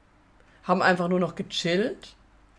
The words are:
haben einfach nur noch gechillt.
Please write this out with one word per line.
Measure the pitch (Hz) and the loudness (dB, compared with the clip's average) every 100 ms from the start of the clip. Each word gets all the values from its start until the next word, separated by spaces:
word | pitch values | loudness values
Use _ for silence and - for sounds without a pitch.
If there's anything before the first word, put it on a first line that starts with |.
| _ _ _ _ _ _ | _ _ _ _ _ _
haben | - 185 | -2 2
einfach | 165 180 175 | 4 2 2
nur | 180 | 0
noch | 165 - | 0 -4
gechillt. | 160 - 175 175 233 381 - - _ _ _ | -8 -4 0 0 0 -4 -16 -20 _ _ _